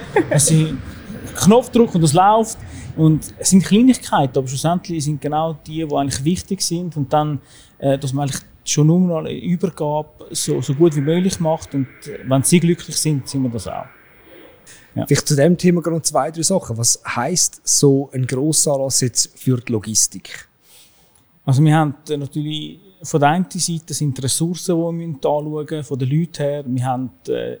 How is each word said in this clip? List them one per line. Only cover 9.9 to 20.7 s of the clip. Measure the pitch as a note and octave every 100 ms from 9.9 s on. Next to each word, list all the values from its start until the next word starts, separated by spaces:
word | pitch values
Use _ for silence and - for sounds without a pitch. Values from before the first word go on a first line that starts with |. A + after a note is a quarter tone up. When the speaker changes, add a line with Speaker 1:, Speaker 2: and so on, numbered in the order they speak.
| D3+ D3+ _ -
Speaker 1:
so, | D#3+ - C#3+
so | C3 C3+
gut | E3+ D3
wie |
möglich | C#3+ F3 F#3 -
macht | D#3+ D#3+ -
und, | C#3 C3 - -
äh, | - B2+
wenn | C3+
sie | - F3
glücklich | E3+ E3+ - -
sind, | D#3 C#3 -
sind | C#3
wir | B2+
das | A2+ -
auch. | E2+ - - _ _ _ - - _ - - _
Ja. | - -
Speaker 2:
Vielleicht | C#3+ -
zu | C#3+
dem | D#3+ F3
Thema | F3+ F3
gerade | E3 E3
noch |
zwei, | - D3+ D3
drei | E3
Sachen. | D3+ F#3+ - A2+
Was | A#2 - -
heisst | A#2+ C3+ F3+ - -
so | - - C#3+ C3+ C#3
ein | C3 B2
Grossanlass | C3 D3+ D3 E3 C3+ C3+ -
jetzt | B2+ - - -
für | C3 B2
die | -
Logistik? | - A2 G#2 - F#2 - - - _ _